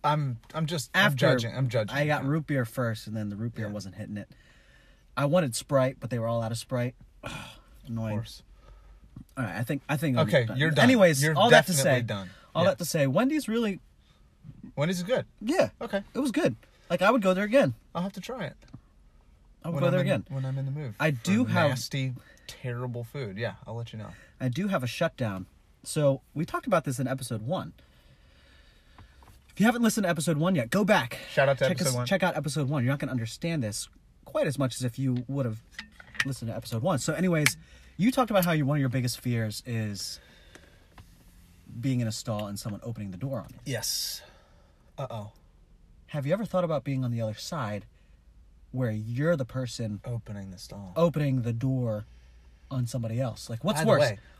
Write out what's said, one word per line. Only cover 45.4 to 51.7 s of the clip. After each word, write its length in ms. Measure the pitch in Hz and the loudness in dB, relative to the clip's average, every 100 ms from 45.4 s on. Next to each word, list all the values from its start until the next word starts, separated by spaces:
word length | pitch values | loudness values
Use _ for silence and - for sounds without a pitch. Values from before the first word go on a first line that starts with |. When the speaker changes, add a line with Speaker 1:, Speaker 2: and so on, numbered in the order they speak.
| - _ - - - - - | -20 _ -20 -20 -20 -20 -8
Speaker 2:
Have 180 | 151 139 | -6 0
you 60 | |
ever 120 | 190 | -2
thought 200 | 208 185 | 0 -2
about 200 | 175 151 | 0 -2
being 200 | 143 135 | -2 -2
on 60 | 123 | -2
the 100 | 117 | -2
other 140 | 110 | -4
side 520 | 107 - 165 110 104 - _ _ - - - - - - | -6 -8 -6 -4 -6 -10 _ _ -20 -20 -20 -20 -20 -10
where 180 | 127 123 | -4 -2
you're 460 | 110 110 120 156 170 | -2 -4 0 2 2
the 80 | |
person 560 | 123 131 127 - 113 101 | -2 -6 -6 -6 -6 -6
Speaker 1:
Opening 460 | - 120 - 101 98 | -6 -8 -8 -12 -12
the 80 | 90 | -14
stall. 340 | - 101 98 117 | -14 -14 -6 2
Speaker 2:
opening 460 | 170 151 147 131 | 2 4 0 0
the 100 | 117 | 0
door 540 | 113 135 | -2 0